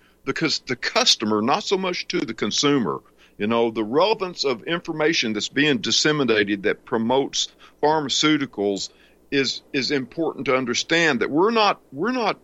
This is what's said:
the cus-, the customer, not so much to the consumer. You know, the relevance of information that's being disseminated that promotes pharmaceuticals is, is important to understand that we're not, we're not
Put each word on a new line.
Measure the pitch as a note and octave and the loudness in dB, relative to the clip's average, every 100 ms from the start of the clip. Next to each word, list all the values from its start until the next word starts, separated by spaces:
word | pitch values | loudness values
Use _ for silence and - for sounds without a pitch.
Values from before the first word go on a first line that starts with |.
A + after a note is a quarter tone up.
| _ _ | _ _
the | - | -8
cus-, | - D#3 - | -2 -2 -4
the | - B2+ | -6 -6
customer, | - A3+ B3 - G#2+ G#2+ | -2 2 2 2 2 2
not | A2+ F3 | 2 0
so | - F#3+ | 0 -2
much | F#3 F3+ - | -2 -6 -6
to | F3 | -4
the | D3 | -4
consumer. | A2 G#2+ - C#3+ C#3+ F2+ C2 - _ _ - | -4 -4 0 2 2 0 -4 -10 _ _ -6
You | G#2 | 0
know, | A#2 A#2 | 2 2
the | A2+ | 0
relevance | G#2+ C#3 G3+ A3 F#3 E3 | 0 2 2 0 -4 -2
of | C#3 A#2 | -2 -2
information | - E3+ E3+ D#3 D3+ E3 A2+ | -4 -6 -4 0 0 0 -2
that's | G#2 - | -2 -2
being | C#3 C#3+ B2 | 0 2 2
disseminated | A#2 - D#3 D3+ B2+ A2 G2+ G2+ | 0 0 2 2 2 2 2 0
that | G2 F2+ - | -2 -4 -4
promotes | A#2 A2+ C3 C#3 - - - - _ | -2 2 0 0 -4 -6 -10 -20 _
pharmaceuticals | D3 D#3 C#3 - D3+ D3+ C3 - G2+ G2 - _ _ _ _ | 0 2 0 0 2 2 0 -2 -2 -2 -6 _ _ _ _
is, | C#3+ A#2+ - - | -2 -2 -4 -6
is | C#3 A#2+ | -6 -2
important | C#3+ B2 - D3+ - C3+ | -4 -4 -4 -4 -4 -2
to | C3 | 0
understand | B2 A#2 - E3 E3 A#2+ | 0 -4 0 2 2 2
that | G#2 | 0
we're | C#3+ G3+ | 2 2
not, | A3+ G3+ - _ | 2 2 0 _
we're | C3+ G#3+ | -6 -4
not | B3+ G#3 - | -2 -2 -4